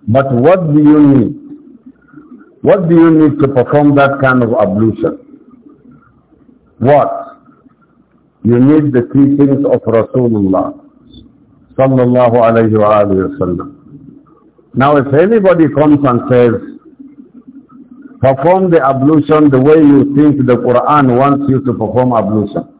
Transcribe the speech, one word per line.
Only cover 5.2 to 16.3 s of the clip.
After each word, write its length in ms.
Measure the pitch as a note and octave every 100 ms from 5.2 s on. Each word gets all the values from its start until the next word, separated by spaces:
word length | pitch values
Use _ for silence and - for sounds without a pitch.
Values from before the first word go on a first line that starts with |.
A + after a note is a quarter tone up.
| _ - _ _ _ _ _ - _ _ _ _ _ _ _ _
What? 600 | A#2 C#3+ A2 - - - _ _ _ _ _ _ _ _ _ _
You 160 | - A#2+
need 340 | C3 D#3 C#3+
the 100 | B2 A#2+
teachings 520 | C3+ C#3 C#3+ C#3 C3+
of 180 | C#3+ A#2+
Rasulullah 920 | - A2+ G#2+ B2+ A#2+ A2 G2 F#2 - - - _ _ - - _ _ _ _ -
sallallahu 560 | C3+ C3 B2 B2 B2
alayhi 440 | A#2+ A2+ A2+ A2+ G#2+
wa 260 | G#2 G#2+
alihi 340 | G2+ F#2+ F#2 -
wa 80 | F2+
sallam. 280 | F2 - - - - - - _ _ _ _ _
Now, 220 | - C3+ D3
if 100 | C3
anybody 540 | C#3+ F3+ A3+ G3 E3+ D#3
comes 260 | C#3 D3 C#3+
and 180 | C#3 A#2+ -